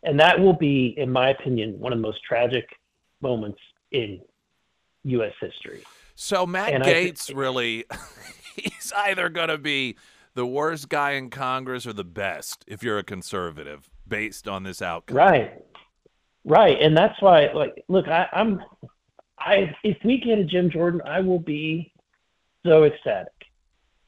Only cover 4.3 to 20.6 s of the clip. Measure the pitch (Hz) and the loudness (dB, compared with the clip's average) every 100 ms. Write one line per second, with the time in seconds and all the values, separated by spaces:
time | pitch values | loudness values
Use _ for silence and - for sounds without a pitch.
4.3 | _ _ _ _ _ _ _ 139 123 107 | _ _ _ _ _ _ _ -4 -2 -2
5.3 | - - - - - - _ _ - - | -6 -14 -14 -18 -20 -20 _ _ -16 -4
6.3 | 196 180 185 202 139 135 165 180 160 - | -2 -2 -2 -2 0 2 2 0 -6 -12
7.3 | 135 135 127 117 113 117 117 - - - | -6 -4 -2 -4 -6 -10 -16 -18 -20 -20
8.3 | - - - 220 - - 202 202 185 175 | -20 -18 -10 -10 -10 -10 -4 -2 -2 -4
9.3 | 165 165 156 143 143 127 104 _ _ _ | -4 -4 -4 -4 -4 -4 -8 _ _ _
10.3 | - 123 135 156 165 139 151 143 139 127 | -8 -4 -2 -4 -4 -6 -2 -2 -4 -8
11.3 | 131 131 131 127 127 120 101 90 85 98 | -8 -4 -4 -6 -10 -10 -10 -10 -6 -6
12.3 | 80 - - _ 107 120 104 95 95 - | -6 -12 -16 _ -10 -6 -4 -6 -12 -8
13.3 | 101 87 76 71 73 _ - - 104 107 | -8 -8 -10 -16 -16 _ -20 -10 -8 -8
14.3 | - 107 98 95 92 90 82 - 123 185 | -10 -10 -8 -8 -8 -8 -8 -4 4 6
15.3 | 156 107 - - - _ _ _ _ _ | 6 0 -10 -20 -20 _ _ _ _ _
16.3 | _ - 165 202 127 151 156 208 - 196 | _ 4 6 6 6 4 4 2 4 6
17.3 | 170 143 151 147 - - 185 147 165 180 | 6 6 0 -6 -6 -2 -2 0 -2 -2
18.3 | 170 226 190 - _ - _ _ _ _ | -2 -2 -2 -8 _ -20 _ _ _ _
19.3 | _ - 196 180 147 214 180 214 262 233 | _ 0 0 0 -4 -4 -2 0 0 0
20.3 | 214 170 180 | 0 0 0